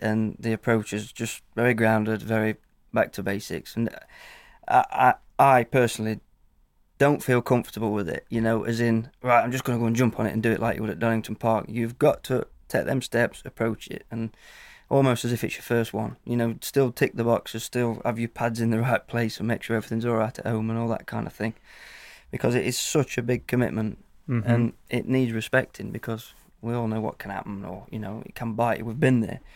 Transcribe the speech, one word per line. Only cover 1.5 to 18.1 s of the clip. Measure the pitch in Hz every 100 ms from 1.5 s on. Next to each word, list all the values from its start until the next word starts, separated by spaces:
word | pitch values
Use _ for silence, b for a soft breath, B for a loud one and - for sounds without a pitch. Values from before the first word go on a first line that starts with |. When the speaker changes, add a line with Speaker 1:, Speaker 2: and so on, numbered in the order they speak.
| 113
Speaker 1:
very | 123
grounded, | 113 110 110 107 110
very | 110 110 110 107 _ _ _
back | - -
to | -
basics. | 95 98 - 85 - 113
And | 117 - - B B B B B -
I, | 123 - - 127 - _ -
I, | 139 127
I |
personally | 117 131 120 - 110 107 - _ _ _ _ _ _ -
don't | 139 147
feel | - 123
comfortable | - 123 - 107 110
with | 104 85
it, | - -
you | 117
know, | 113 113
as | - 117
in, | 117 113 110 -
"Right, | 123 120
I'm | 117
just | 127
gonna | 131 120
go | 113
and | 113
jump | 123 -
on | 110
it |
and | 107
do | 117
it | 104
like | 113 -
you |
would | 107
at | -
Donington | 113 113 110
Park." | 110 117 110 -
You've | 117 117 120
got | 151 -
to | - 131 - - -
take | -
them | - 131
steps, | - 117 117 -
approach | 104 - 113 110 -
it, | - -
and | 113 113 - B B B B B
almost | 139 135 117
as | 120
if | 120
it's | -
your | -
first | - 117 113
one, | 107 110 117
you | - 120
know, | 117 -
still | - 135 131
tick | - -
the | -
boxes, | 117 110 - 113
still | - 123 120 107
have | 120